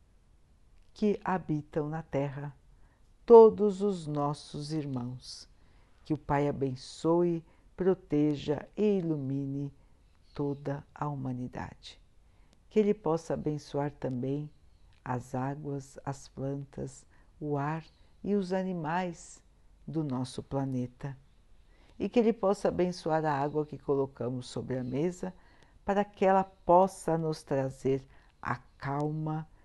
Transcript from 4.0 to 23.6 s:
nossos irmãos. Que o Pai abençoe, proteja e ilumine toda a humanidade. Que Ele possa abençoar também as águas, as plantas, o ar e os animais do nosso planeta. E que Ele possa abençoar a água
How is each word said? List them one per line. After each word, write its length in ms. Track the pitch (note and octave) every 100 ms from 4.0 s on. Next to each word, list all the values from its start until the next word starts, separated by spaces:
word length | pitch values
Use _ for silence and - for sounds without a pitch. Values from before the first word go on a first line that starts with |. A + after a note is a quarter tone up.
| D3+
nossos 640 | D3 C#3+ D3 - D3 D3
irmãos. 760 | D#3 C#3+ C3 A#2+ B2+ - - - - - - - -
Que 80 | -
o 60 | D#3
Pai 300 | - C#3+ C#3+
abençoe, 960 | B2 C3+ C3 - - D#3+ E3+ F3 E3 - - - -
proteja 920 | F3+ F#3 - D3 D3+ D3 D3 C#3+ - -
e 220 | G#3+ G3
ilumine 720 | E3 D3+ C3+ C#3 C#3 C#3 C#3+ - - - - - -
toda 500 | - C#3+ C#3+ C#3+ C#3+ -
a 140 | - D3
humanidade. 920 | C#3+ C3 B2 B2 - F2 - - - - - - _ - - -
Que 120 | G#3+
Ele 120 | G#3
possa 420 | G#3 D#3 E3 -
abençoar 580 | C#3 D3+ D3+ - C#3+ C#3+
também 580 | C#3+ C3+ B2+ C3 C#3+ D3+ - - - - -
as 320 | - B2 A#2+ B2+
águas, 600 | C3 C#3+ D3+ C#3 C3+ -
as 220 | - C3+ -
plantas, 800 | - C3+ C#3 C#3 - C3+ - - - - -
o 180 | D3+ C#3+
ar 280 | C#3+ D#3+ D#3+ _ - -
e 100 | F#3+
os 180 | G3+ F3+
animais 880 | F#3+ F#3 F3 D3+ F3 F#3 D#3+ - - _ _ - - -
do 160 | D3+
nosso 400 | D3+ B2+ B2+ -
planeta. 760 | - C#3 C3+ B2+ B2 - C#3+ C3 - - - - - - - -
E 120 | G3+
que 100 | B3
Ele 140 | A3
possa 340 | A3 F#3+ G3+ F#3+
abençoar 580 | E3+ F3+ F3 D#3+ D#3
a 80 | D#3
água 320 | C#3 D3 D3